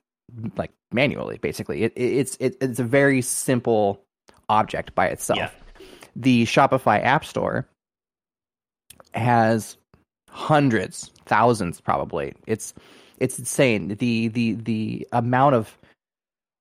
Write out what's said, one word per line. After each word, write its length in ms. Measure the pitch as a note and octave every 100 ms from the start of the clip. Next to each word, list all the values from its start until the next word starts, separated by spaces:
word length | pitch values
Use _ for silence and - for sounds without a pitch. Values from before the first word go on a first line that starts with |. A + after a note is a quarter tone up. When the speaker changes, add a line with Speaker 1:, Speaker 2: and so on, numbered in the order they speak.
| _ _ _ A#2+ A2 -
Speaker 1:
like, 160 | E2 _ _
manually, 460 | G#2+ C#3 - G1+ A1
basically. 460 | D2+ - G2+ C#2+
It, 80 | A2+ -
it, 60 |
it's, 340 | B2 A#2 C3+ -
it, 160 | C3 -
it's 180 | C3+ A#2
a 40 |
very 380 | A#2 C#3 C#3+ C3
simple 800 | A#2+ - - B2 A#2 A2 G2+ G2 _ _ _ _ -
object 440 | G#2+ A2 D#2 -
by 120 | - F#2
itself. 300 | - - G2+
Speaker 2:
Yeah. 120 | D#2+ - - - - - - -
Speaker 1:
The 280 | B2+ B2
Shopify 580 | A2+ - C3+ C3 B2 G#2+
App 220 | G#2+ D3
Store 420 | - - - A#2+ - _ _ _ _ _ _ _ _ _ _ _ _ - _
has 640 | G2+ A#2+ A#2+ A2+ A2+ - - _ _ _ _ _
hundreds, 800 | - - D3+ C#3 A2 - - - _ -
thousands 540 | G#2+ A#2+ A2 F2 -
probably. 540 | - C#2 D2 E2 C#2 - -
It's, 280 | A2 - - - - _ _
it's 200 | C3 -
insane. 500 | A#2+ - C3+ G#2+ E2+
The, 400 | G#2+ B2 A2+ A2+
the, 260 | A#2 A2+
the 520 | G#2+ A2+ A2 A2 A#2+ -
amount 420 | A#2+ A#2+ B2+ C#3+
of 220 | B2 G#2+ - _ _ _ _ _ _ _ _